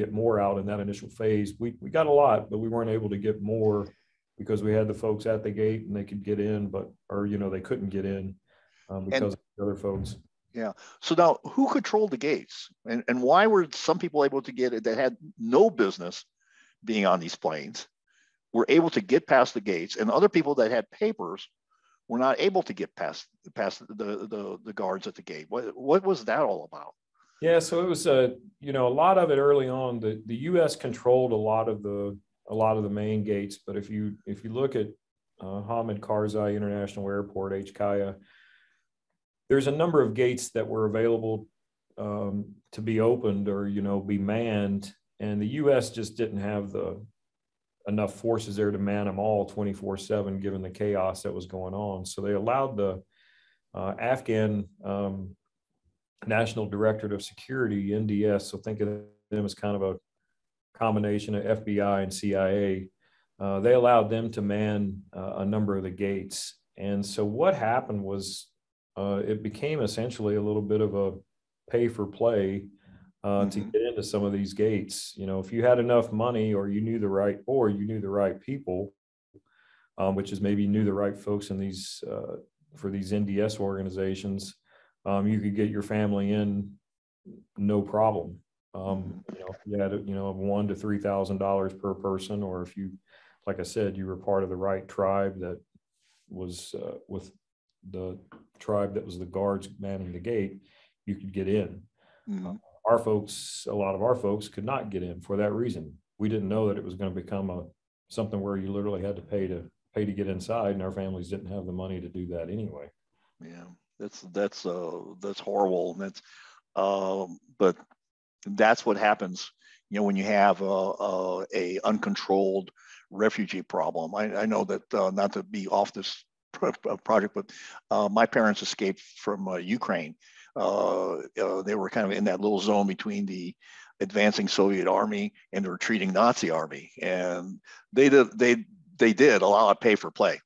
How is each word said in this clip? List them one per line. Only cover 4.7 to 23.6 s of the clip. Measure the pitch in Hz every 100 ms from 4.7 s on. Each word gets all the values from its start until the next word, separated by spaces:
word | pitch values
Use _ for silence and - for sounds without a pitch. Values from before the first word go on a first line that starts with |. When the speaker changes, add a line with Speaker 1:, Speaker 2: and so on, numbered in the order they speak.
Speaker 1:
had | 107 107
the | 107 113
folks | 107 113
at | 110
the | 107
gate | 101 110 110 101
and | 101
they |
could | 98 101
get | 98 104
in, | 104 104 101
but, | 98 - - -
or, | 98 101
you | 101
know, | 98
they | 95
couldn't | - - 98
get | 95 98
in, | 98 98 - _ _ _ _ -
um, | 95
Speaker 2:
And | 95
Speaker 1:
because | 135 104
of | 95 _ -
the |
other | 101 101
folks. | 101 95 104 - - _ _
Speaker 2:
Yeah. | 117 110 - - -
So | - 165
now, | 320 - -
who | - 269
controlled | 277 - 214 214
the | 135
gates? | 147 107 - - - _ 113
And, | 117 -
and | 123
why | 123 175 220
were | 202 156
some | - - 165
people | 165 151 139
able | 135
to | 131
get | 123 127
it | 113
that | 113 113
had | 131 120 151 -
no | 113 135 220
business | 139 98 92 87 - - _ _ _ _ _
being | 113 107 95
on | 92
these | 85 -
planes, | 80 78 69 - - _ _ _ _ _ _
were | 113 -
able | 156 165
to | 117
get | 95 143 -
past | 135 123
the | 113
gates, | 101 87 92 -
and | 110
other | 123 196
people | 160 147 139
that | 110
had | 120 104
papers | - 214 208 87 98 - _ _ _ _ _ -
were | 120
not | 131 127
able | 190 190
to | -
get | - - -
past, | 80 - - _ -
past | -